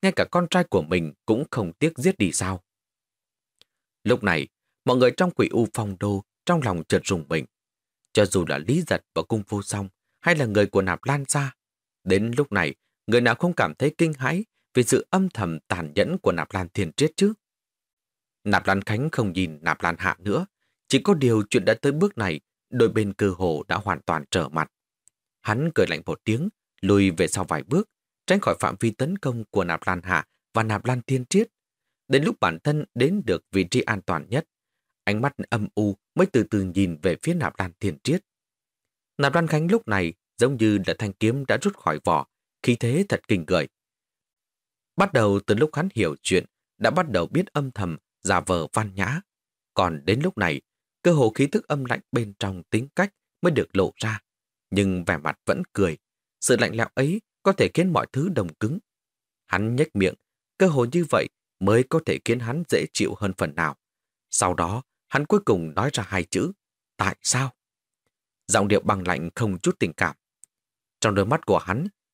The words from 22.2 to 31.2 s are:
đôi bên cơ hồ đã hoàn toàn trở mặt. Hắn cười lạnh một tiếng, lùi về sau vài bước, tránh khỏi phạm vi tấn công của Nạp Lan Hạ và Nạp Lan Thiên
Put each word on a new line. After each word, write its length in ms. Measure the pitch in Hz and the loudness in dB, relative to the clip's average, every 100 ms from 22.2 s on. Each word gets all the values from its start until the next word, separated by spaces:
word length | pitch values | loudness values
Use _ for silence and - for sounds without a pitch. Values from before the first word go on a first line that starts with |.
| 98 78 _ _ _ | -4 -4 _ _ _
đôi 200 | 120 113 | 2 2
bên 240 | 110 101 | 2 -2
cơ 160 | 98 101 | 0 -2
hồ 340 | 87 90 76 - | 0 -2 -2 -2
đã 80 | 90 | -4
hoàn 260 | 98 85 | -2 -4
toàn 220 | - 80 71 | -2 -4 -2
trở 180 | 92 71 | -2 -2
mặt. 220 | 80 78 _ _ _ _ _ _ _ | -2 -4 _ _ _ _ _ _ _
Hắn 300 | - 110 160 131 | -4 -2 -2 0
cười 120 | 87 | 0
lạnh 140 | 78 - | 0 -6
một 160 | 82 | -6
tiếng, 260 | - 113 190 - _ _ | -2 -2 -2 -8 _ _
lùi 300 | 95 101 98 | 2 4 4
về 160 | 82 82 | 2 0
sau 160 | 101 | -2
vài 200 | 87 78 | -4 -4
bước, 260 | 64 160 226 _ _ _ - | -2 -2 -2 _ _ _ 0
tránh 120 | 196 | 0
khỏi 160 | 120 82 | 2 0
phạm 160 | 104 95 | -2 -2
vi 120 | 117 | -2
tấn 260 | 110 131 196 | -2 -4 -4
công 260 | 139 120 110 | -6 -6 -4
của 120 | 104 | -2
Nạp 240 | 87 80 - | -2 -2 -2
Lan 140 | 90 | -4
Hạ 260 | 87 85 - _ _ | 0 -2 -2 _ _
và 100 | 113 | -2
Nạp 220 | 110 104 123 | 0 -2 -2
Lan 160 | 127 - | -4 -2
Thiên 180 | 131 | -4